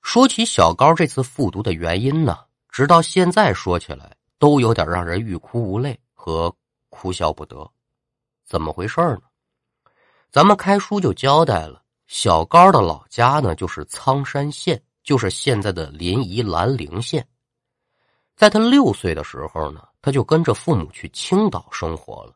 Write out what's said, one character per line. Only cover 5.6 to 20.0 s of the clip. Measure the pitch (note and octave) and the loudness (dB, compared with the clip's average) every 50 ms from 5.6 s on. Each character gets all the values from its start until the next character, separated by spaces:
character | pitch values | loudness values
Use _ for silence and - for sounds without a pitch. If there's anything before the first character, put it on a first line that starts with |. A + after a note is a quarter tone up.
无 | A#2 F#2+ F#2+ | -4 -4 -4
泪 | A2 C3 C#3+ A#2+ _ _ _ _ | -4 -4 -6 -8 _ _ _ _
和 | _ - E2+ D#2+ E2 E2+ F2 - _ _ _ _ _ _ _ | _ -8 -6 -4 -2 -2 -4 -6 _ _ _ _ _ _ _
哭 | - - - F#2 F2+ | -20 -10 -8 -8 -6
笑 | - F2 D#2 | -4 -4 -4
不 | D#2 - D2+ | -4 -6 -14
得。 | _ - C2+ D#2 - _ _ _ _ _ _ _ _ _ _ _ _ _ _ _ | _ -18 -20 -20 -20 _ _ _ _ _ _ _ _ _ _ _ _ _ _ _
怎 | - - E2 | -6 -6 -4
么 | D#2+ D#2 D2+ | -4 -4 -6
回 | - F#2 | -8 -8
事 | A2 - E3 | -6 -2 -2
儿 | F3 E3+ A#2 | -2 -2 -2
呢？ | F#2 _ _ _ _ _ _ _ _ _ _ _ _ _ _ _ _ _ _ _ _ _ _ | -6 _ _ _ _ _ _ _ _ _ _ _ _ _ _ _ _ _ _ _ _ _ _
咱 | - C3+ E3 | 2 4 6
们 | G3+ G#3 | 6 4
开 | G3+ - F#3+ G3+ G3+ | 4 2 0 0 0
书 | - - G#3 G3+ | 0 -4 -4 -2
就 | F3 B2 F#2 | -2 -2 -2
交 | - - C3+ C#3+ D#3 E3 | 0 0 2 4 4 2
代 | D3 G#2+ E2 D#2 | 2 0 -2 -4
了， | D#2 C2 _ _ _ _ _ _ | -8 -16 _ _ _ _ _ _
小 | _ - - - A2 E2+ E2 E2+ | _ -10 -4 0 2 2 2 2
高 | - - E3+ F3+ G3 | 4 6 8 8 8
的 | F3 C3 | 8 4
老 | G2 E2 D#2 D2 _ | 2 0 -2 -6 _
家 | _ - - A#2 B2+ C#3 D3+ | _ -2 0 0 2 2 0
呢 | C3+ F#2+ D#2+ | 0 -2 -2
就 | - F#2+ | -4 -6
是 | E2+ - - D2 | -10 -8 -12 -12
苍 | _ - - - C3+ C3+ C#3 C#3 | _ -14 -6 -2 -2 -2 -2 -4
山 | - - C#3+ C#3+ D3 | -6 -6 -6 -6 -6
县， | D3 - - F#3 D3+ G#2+ _ _ _ _ _ | -8 -6 -4 -4 -4 -4 _ _ _ _ _
就 | - C#3+ | -2 -2
是 | B2 A2 F#2+ | 0 0 -2
现 | - - - C#3+ B2 G#2 | -6 -4 -2 -2 -2 -2
在 | G2 G#2 | -2 -4
的 | F2+ E2+ D#2+ D#2 | -6 -6 -10 -12
临 | D#2 D#2 F2 F2 F#2+ B2 | -10 -8 -4 -4 -2 -2
沂 | B2+ F2+ F2+ A#2 A#2 | -4 -4 -6 -6 -4
兰 | G2+ E2 E2 F#2 A#2 C#3 | -2 -2 -2 0 -2 -2
陵 | A#2 D#2 C#2+ D#2+ G2+ | -4 -8 -8 -10 -10
县。 | B2 - - D#3 - _ _ _ _ _ _ _ _ _ _ _ _ _ _ _ _ _ _ _ _ _ _ | -8 -6 -6 -8 -8 _ _ _ _ _ _ _ _ _ _ _ _ _ _ _ _ _ _ _ _ _ _
在 | _ G#3+ G#3 | _ 4 4
他 | - | 4
六 | G#3+ A3+ A#3+ C4+ C#4+ C4 C#3 | 4 2 4 4 4 4 2
岁 | G2+ - - F2+ D#2+ | 0 -2 -4 -4 -4
的 | D2+ D2 | -4 -8
时 | - - B1+ D2+ D#2 _ | -12 -14 -14 -14 -10 _
候 | D#2+ D#2 C#2+ | -8 -8 -8
呢， | D2+ D#2+ - _ _ _ | -8 -14 -20 _ _ _